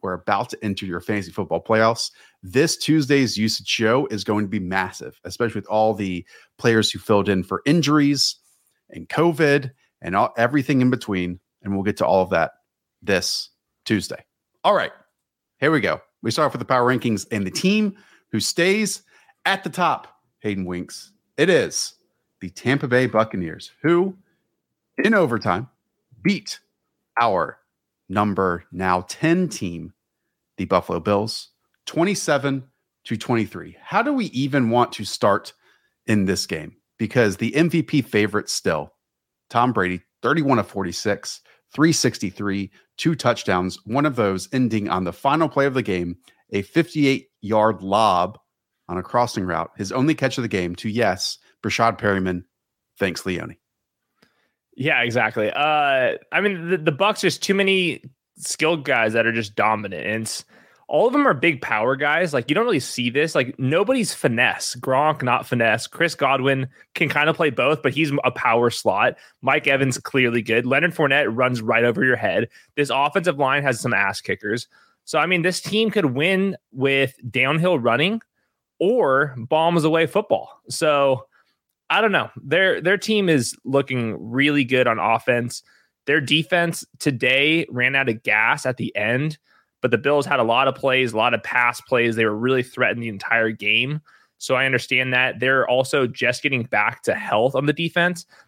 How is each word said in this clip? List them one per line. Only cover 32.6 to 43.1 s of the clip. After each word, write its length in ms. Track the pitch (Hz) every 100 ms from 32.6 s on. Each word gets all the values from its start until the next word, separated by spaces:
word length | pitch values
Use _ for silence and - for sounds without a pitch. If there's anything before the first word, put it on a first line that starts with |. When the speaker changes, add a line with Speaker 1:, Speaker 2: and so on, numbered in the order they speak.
| 127 _ _ _
Speaker 1:
to 140 | - 110
twenty-three. 600 | - 117 98 87 - -
How 200 | - 196
do 100 | 277
we 140 | 269 185
even 440 | 240 139 139 113
want 220 | 120 -
to 120 | -
start 500 | 101 - 107 101 - _ _ _ _ _ -
in 200 | 107 95
this 200 | 87 -
game? 300 | 80 76 _ _ -
Because 380 | 110 127 104 92
the 200 | 113 147
M 120 | 170
V 140 | 170
P 180 | - 147
favorite 480 | - 104 104 101 -
still, 440 | - 92 76 73 _ _ _ _ _ _
Tom 220 | 120 127
Brady, 300 | 110 90 90 _ _
thirty-one 360 | 120 160 139 120
of 100 | -
forty-six, 720 | 101 90 - 104 98 - - _ _ _
three 200 | - 165
sixty-three, 800 | - 127 - 110 - 101 98 95 _ _ -
two 160 | 160